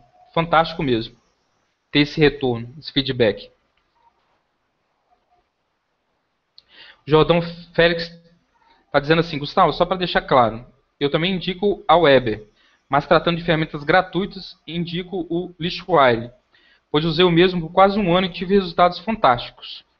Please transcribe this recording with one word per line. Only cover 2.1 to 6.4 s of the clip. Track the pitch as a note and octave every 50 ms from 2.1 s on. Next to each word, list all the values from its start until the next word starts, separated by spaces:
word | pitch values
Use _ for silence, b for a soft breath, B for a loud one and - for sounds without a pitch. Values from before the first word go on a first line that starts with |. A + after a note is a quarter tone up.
| - D#3+
retorno, | D#3 C#3+ C#3 - C#3 B2+ A#2+ A2+ A#2+ A#2+ - D#3+
esse | - -
feedback. | - F#3+ - - C#3 B2 A#2+ G#2 G2+ - - - _ _ _ _ _ _ _ _ _ _ _ _ _ _ _ _ _ _ _ _ _ _ _ _ _ _ _ _ _ _ _ _ F5 _ _ _ F5+ F5+ _ _ _ _ _ _ _ _ _ _ _ _ _ _ _ _ _ _ _ _